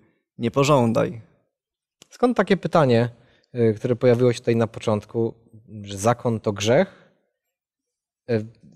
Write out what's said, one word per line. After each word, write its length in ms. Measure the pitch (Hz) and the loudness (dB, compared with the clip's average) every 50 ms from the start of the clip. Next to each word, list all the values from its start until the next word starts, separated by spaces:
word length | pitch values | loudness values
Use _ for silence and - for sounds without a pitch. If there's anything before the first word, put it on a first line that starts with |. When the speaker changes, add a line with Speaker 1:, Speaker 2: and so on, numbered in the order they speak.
| _ _ _ _ _ _ _ - | _ _ _ _ _ _ _ -6
Speaker 1:
"Nie 140 | 123 117 | -6 -2
pożądaj". 720 | - 139 139 135 151 135 120 113 110 113 113 - - 113 - _ _ _ _ _ _ _ _ _ _ _ _ _ _ _ - _ | 0 0 2 2 4 2 2 2 0 0 -2 -2 -6 -10 -18 _ _ _ _ _ _ _ _ _ _ _ _ _ _ _ -20 _
Speaker 2:
Skąd 280 | - - - 254 233 - | -6 -2 -2 0 0 0
takie 200 | 196 - 202 180 | 0 0 -2 -2
pytanie, 520 | - 165 - 175 151 131 120 113 120 120 120 - _ _ _ _ _ _ - | -2 0 0 2 2 4 4 2 2 0 -4 -10 _ _ _ _ _ _ -4
y, 180 | 123 117 113 107 104 | 0 0 0 0 -2
które 180 | - 123 123 | -2 -4 -2
pojawiło 380 | 113 - 127 120 117 127 123 117 | 2 2 2 4 4 2 2 0
się 60 | - | 0
tutaj 160 | - - 117 | -2 0 0
na 120 | 113 117 107 | 0 0 -2
początku, 680 | - 120 - - 107 104 - - - 117 113 113 - _ _ _ - 110 - - 107 107 101 | -4 -6 -4 -2 -2 -2 -4 -6 -6 -4 -4 -4 -6 _ _ _ -20 -20 -20 -20 -18 -18 -14
że 140 | 101 104 98 | -14 -10 -2
zakon 420 | 101 113 120 - - 120 117 107 | 0 0 0 0 -2 -4 -4 -2
to 140 | - 113 104 | -4 -4 -4
grzech? 580 | 104 101 107 120 151 196 - - - _ _ _ _ _ _ _ _ _ _ _ _ _ _ _ _ _ _ _ _ _ _ _ _ _ - | -2 0 2 2 2 2 0 -4 -14 _ _ _ _ _ _ _ _ _ _ _ _ _ _ _ _ _ _ _ _ _ _ _ _ _ -4
Y, 160 | 120 110 107 113 - _ _ - - | -4 -4 -4 -8 -14 _ _ -20 -20